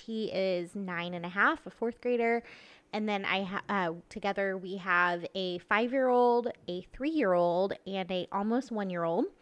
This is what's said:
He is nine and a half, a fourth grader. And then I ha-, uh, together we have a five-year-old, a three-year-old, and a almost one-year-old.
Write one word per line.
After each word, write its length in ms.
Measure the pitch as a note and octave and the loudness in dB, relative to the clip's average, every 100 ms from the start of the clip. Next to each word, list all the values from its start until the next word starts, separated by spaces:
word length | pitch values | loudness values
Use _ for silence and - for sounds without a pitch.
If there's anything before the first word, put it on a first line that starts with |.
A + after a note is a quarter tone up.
| - | -8
He 240 | A3 G#3+ | -4 -4
is 440 | F3+ F#3+ F3+ F3 G3+ | 0 0 0 -4 -6
nine 380 | F#3+ E3+ F3 | -6 -6 -6
and 100 | F3+ | -6
a 60 | E3+ | -6
half, 360 | F#3 A#3 D#4 - | 2 2 2 -6
a 20 | |
fourth 320 | - A3+ A#3 | -6 -4 -4
grader. 400 | B3 B3 A#3 A#3 A#3 - - - _ | -2 2 2 0 -2 -18 -20 -20 _
And 160 | G#3+ G#3+ | -4 -2
then 180 | G3+ G3 | -2 0
I 180 | F#3+ | -2
ha-, 180 | G3 G3+ - | -2 -6 -4
uh, 240 | G3+ F3 E3+ - | -2 -2 -4 -10
together 480 | - G3+ G3 G3 F#3+ | -8 -4 -2 -2 -2
we 200 | F#3 G3 | -6 -6
have 480 | F#3 F3 F3 F3 E3+ G3 | 2 4 4 2 -4 -4
a 240 | F#3 F3 | -4 -4
five-year-old, 920 | - G#3 A#3 C4+ C4 B3 B3 A#3+ A#3 - - | 0 0 2 2 4 6 6 4 0 -6 -8
a 140 | F3+ - | -10 -10
three-year-old, 800 | - C#4 D#4+ G#3 F3 F3 F3 G3 - - | -6 -4 0 4 4 4 4 0 -2 -6
and 260 | G3 F3+ | -6 -2
a 160 | F#3 - | -4 -4
almost 400 | G3 G#3 A#3 B3 | -2 0 0 -2
one-year-old. 540 | A3 G3 F3 E3 E3+ E4+ - | -4 -4 -2 0 0 -2 -4